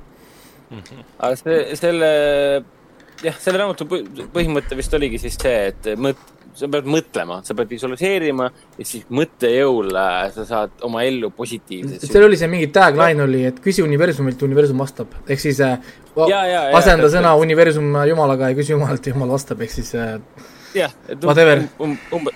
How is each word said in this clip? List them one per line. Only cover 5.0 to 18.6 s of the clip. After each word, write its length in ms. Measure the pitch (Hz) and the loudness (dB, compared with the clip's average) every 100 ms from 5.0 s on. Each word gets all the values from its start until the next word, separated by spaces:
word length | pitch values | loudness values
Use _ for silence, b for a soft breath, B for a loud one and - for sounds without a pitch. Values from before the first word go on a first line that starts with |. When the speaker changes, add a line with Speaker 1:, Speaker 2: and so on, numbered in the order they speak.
| 139 110 | -2 -6
Speaker 2:
siis 160 | 120 | -8
see, 380 | - 135 117 98 | -4 -2 0 -2
et 160 | - 110 | -6 -8
mõt-, 400 | 107 139 135 - _ - - | -4 -4 -4 -12 _ -20 -12
sa 100 | 143 | -6
pead 200 | 147 135 | -4 -2
mõtlema, 480 | 156 - 107 85 90 | -2 -2 -6 -8 -10
sa 100 | - | -8
pead 160 | 110 110 | -6 -6
visualiseerima 800 | 117 131 127 185 196 156 131 127 b b - | -6 -8 -4 -4 -2 -2 -2 -4 b b -16
ja 60 | |
siis 200 | - 117 - | -14 -14 -6
mõttejõul, 840 | 123 165 - 120 123 139 120 95 | -4 -4 -2 0 2 2 0 0
äh, 240 | 92 95 90 98 | 0 0 -2 -4
sa 100 | 107 | -8
saad 380 | 110 113 107 - | -6 -4 -4 -8
oma 220 | 120 113 131 | -8 -2 -2
ellu 240 | 127 107 | -2 -6
positiivse 720 | - 117 113 - 92 135 139 | -8 -10 -12 -12 -12 -12 -12
Speaker 3:
Seal 240 | 147 202 208 | 2 6 6
oli 100 | 175 | 6
see 140 | 165 | 0
mingi 160 | 175 147 | -2 2
tagline 540 | 196 180 143 165 151 | 4 4 6 4 4
oli, 220 | 139 131 127 | 2 0 -2
et 140 | 127 | -2
küsi 200 | 196 190 | -2 0
universumilt, 600 | 156 143 175 143 135 127 | 2 2 0 0 -4 -2
universum 360 | 139 139 147 131 | 0 4 2 0
vastab. 360 | 135 - 113 - - | -4 -8 -14 -10 -6
Ehk 120 | 139 | -4
siis, 200 | 151 135 | -2 0
äh, 180 | 135 127 B B - - | 0 -2 B B -6 0
va-, 120 | 165 | 2
Speaker 2:
Jaa, 160 | 196 185 | 2 0
jaa, 180 | 175 143 | 0 2
jaa, 100 | 160 | 4
Speaker 3:
asenda 300 | 185 165 151 | 6 6 4
Speaker 2:
täpselt. 100 | 175 | 4
Speaker 3:
sõna 180 | 170 156 | 4 4
universum 560 | 160 156 170 151 147 143 147 | 4 4 4 4 0 2 2
Jumalaga 420 | 165 143 131 131 | 2 2 2 0
ja 80 | |
küsi 160 | 131 | -2